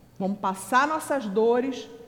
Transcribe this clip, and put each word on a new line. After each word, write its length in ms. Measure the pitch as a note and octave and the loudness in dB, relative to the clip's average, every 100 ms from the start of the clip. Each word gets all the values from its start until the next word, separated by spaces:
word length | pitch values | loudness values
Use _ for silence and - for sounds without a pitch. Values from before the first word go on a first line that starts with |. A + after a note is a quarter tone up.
| - - | -16 -6
Vamos 200 | F#3+ G3 | -4 -2
passar 480 | G3 F#3+ - B3+ D4 | -2 -4 2 2 4
nossas 380 | D#4 - C#4+ | 0 -2 -4
dores 640 | G#3+ G3 A3+ A#3+ C4 C4 - - | -2 2 2 2 0 -4 -10 -18